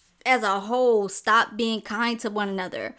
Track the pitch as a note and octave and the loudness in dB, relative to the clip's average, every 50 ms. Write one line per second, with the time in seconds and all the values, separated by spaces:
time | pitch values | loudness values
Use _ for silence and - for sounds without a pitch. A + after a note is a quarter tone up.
0 | _ _ _ _ - B3 C4 A#3+ A3 G3+ G3 G3 G3 G#3+ A#3+ B3+ B3+ A#3+ A#3 G#3 | _ _ _ _ 0 2 2 2 2 0 0 -2 -2 -2 0 2 4 4 4 4
1 | G3 F#3+ - - - A3 G#3+ A3+ - - G#3+ G#3 A#3 A3+ A3+ G#3 - - G#3+ G#3+ | 2 -2 -6 -4 2 4 4 4 4 2 0 -2 -2 -2 -2 -4 -6 -6 -4 -2
2 | A#3 A#3 A#3 A3+ - G#3+ G#3 G#3 G3+ G3 G3 F#3 F3+ F3+ - - F#2+ A#3 - | -2 -2 -2 -4 -4 -4 -2 -2 -2 -2 -2 -4 -6 -6 -6 -8 -8 -10 -10